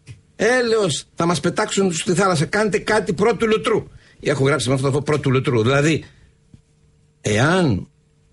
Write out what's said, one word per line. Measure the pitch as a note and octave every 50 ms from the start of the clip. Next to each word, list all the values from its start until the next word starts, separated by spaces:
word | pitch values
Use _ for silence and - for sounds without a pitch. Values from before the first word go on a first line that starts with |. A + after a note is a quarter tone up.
| _ - - - _ _ _
έλεος, | - G3+ A3 B3+ B3 A#3+ A#3 A3 A3+ G#3 F3+ C#3 - - _ _
θα | - E3+
μας | E3+ F3 E3
πετάξουν | - F3 - - G#3+ G3+ - - G3 F#3+ E3+
στη | D#3+ - - F3+
θάλασσα, | D#3+ G3+ F#3+ F3+ C#3+ D#3+
κάντε | D#3+ - G#3 G#3+ G#3+ E3+ G#3+
κάτι | - - G#3+ G#3+ G#3+ - F3+
πρώτου | C#3+ F#3 A3+ A#3 E3 A3+ A3
λουτρού». | G#3+ G#3+ A3 A#3+ A3 F3 D3 - - - - - _ -
Έχω | - - C#3+ B2 C3+
γράψει | C3+ D3 D3 B2 A#2+
με | C3+
αυτό | C3+ B2+ C#3+
το | C3 D3
πρώτου | C#3 - D3+ D3 C#3+ C#3
λουτρού, | B2+ C3 C3+ D3+ C3 A2+
δηλαδή, | G#2+ A#2+ C3+ C#3 C#3+ D#3+ D#3+ C3+ - - - - - - _ _ _ _ - - _ _ _ _ _ _ _ _ _ _ _ _
εάν | - G#2 G#2 G#2 B2+ D3+ F3 F#3+ F3+ C#3+ G#2+ F2+ - - _ _ _ _ _ _ _ _